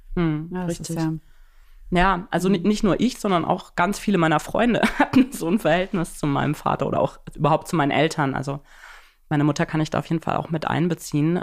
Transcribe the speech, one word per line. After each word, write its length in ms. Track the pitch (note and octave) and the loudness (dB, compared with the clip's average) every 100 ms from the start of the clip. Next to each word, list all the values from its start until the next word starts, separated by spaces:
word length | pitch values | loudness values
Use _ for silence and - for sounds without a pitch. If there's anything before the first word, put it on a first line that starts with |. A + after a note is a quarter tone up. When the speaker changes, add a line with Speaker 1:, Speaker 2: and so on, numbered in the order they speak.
| - | -8
Speaker 1:
Mhm, 360 | - E3 D3+ E3 | -2 0 -2 -4
Speaker 2:
Ja, 80 | F3+ | -6
das 180 | F3+ E3+ | -6 -6
Speaker 1:
richtig. 180 | E3 E3 | -6 -4
Speaker 2:
ist 60 | |
ja 100 | D#3+ D#3+ - - - - - - - | -2 -4 -10 -20 -20 -20 -20 -20 -2
Speaker 1:
Ja, 380 | F3+ F#3 F3 - | 2 2 2 -2
also 180 | E3 F3+ | -2 2
ni-, 120 | G3 | 2
Speaker 2:
Mhm. 80 | F3+ | 2
Speaker 1:
nicht 160 | G#3 | 2
nur 160 | G#3+ D#3+ | 2 2
ich, 180 | A#3 - | 0 0
sondern 260 | G#3 F3 | 0 0
auch 300 | - F#3 - | 2 -2 -4
ganz 240 | - F3+ G3+ | -2 -2 -2
viele 180 | - F#3+ | 0 2
meiner 220 | D#3+ D3+ | 4 2
Freunde 440 | - - A#3+ G3+ | 0 0 2 2
<laughs> 160 | - - | 0 2
hatten 320 | C#4+ C4 C4 | 2 4 2
so 160 | - E3 | 0 -2
ein 100 | G#3 | 0
Verhältnis 580 | D#3 E3+ F#3+ F3+ D#3+ - | 2 2 0 -2 -4 -4
zu 120 | D3+ | -2
meinem 260 | C#3 C#3 | 0 0
Vater 320 | D3+ - - - | -2 -2 -2 -2
oder 140 | - | 0
auch 180 | - - - | -2 -4 -18
überhaupt 320 | - D3 D#3 - | -2 2 2 0
zu 80 | |
meinen 160 | E3 C#3+ | 0 2
Eltern. 460 | C3 D#3 - C#3 - | 2 0 0 -2 -2
Also 240 | C#3 C#3 - - - - - _ _ | -6 -8 -12 -20 -20 -20 -20 _ _
meine 160 | D3 | 2
Mutter 220 | D3 C#3+ E3 | 2 2 0
kann 140 | D#3 | -2
ich 100 | D#3 | -2
da 80 | - | -2
auf 80 | - | -2
jeden 160 | E3 | -4
Fall 140 | - - | -2 -4
auch 140 | - | -2
mit 160 | D#3+ - | -4 -2
einbeziehen. 760 | C#3 F3 E3 - D3 D#3 F3 | 0 0 -2 -4 0 0 0